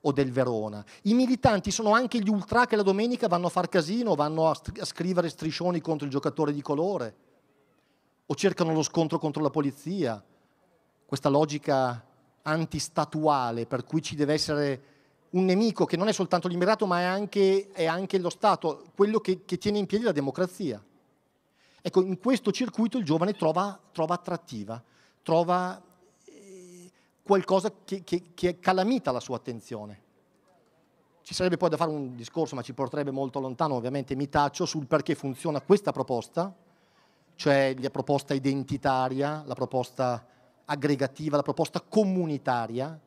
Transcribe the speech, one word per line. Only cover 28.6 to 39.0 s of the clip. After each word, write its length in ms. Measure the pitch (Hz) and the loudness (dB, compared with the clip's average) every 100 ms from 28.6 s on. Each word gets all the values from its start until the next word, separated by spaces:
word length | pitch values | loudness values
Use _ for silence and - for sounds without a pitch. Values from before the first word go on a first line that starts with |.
| - 185 196 254 - | 0 2 2 0 0
la 80 | 123 | -4
sua 160 | - 120 | -4 -8
attenzione. 640 | - 117 - 110 104 101 _ _ _ _ _ _ _ _ _ _ _ _ | -8 -12 -12 -12 -12 -18 _ _ _ _ _ _ _ _ _ _ _ _
Ci 120 | - | -12
sarebbe 220 | - 180 165 | -2 0 2
poi 140 | 175 | 0
da 80 | 151 | 2
fare 140 | 170 | -2
un 220 | 151 135 | -2 -8
discorso, 420 | 123 113 165 160 135 | -10 -8 -4 -4 -4
ma 60 | |
ci 120 | 120 | -10
porterebbe 380 | 123 127 147 139 | -6 -4 -2 -4
molto 280 | 135 135 139 | -4 -4 -6
lontano, 360 | 131 120 160 127 | -6 -2 -2 0
ovviamente 400 | 120 139 127 131 | -4 -6 -4 -4
mi 120 | 139 | 0
taccio, 380 | 151 143 - 175 | 0 0 0 -4
sul 200 | 160 139 | -4 0
perché 300 | 156 143 147 | 0 0 -4
funziona 460 | 139 127 165 147 | -4 -4 -4 -4
questa 320 | - 196 - | 4 4 4
proposta, 600 | 139 127 120 113 - 190 - _ _ _ _ _ _ _ - | -2 -2 -2 -2 -4 -4 -8 _ _ _ _ _ _ _ -2
cioè 380 | 151 139 135 131 | 4 4 4 0
la 100 | 123 | -4
proposta 440 | - 131 139 - | -4 0 -2 0
identitaria, 1080 | 139 135 139 131 139 143 131 | -2 0 -2 -4 -2 0 2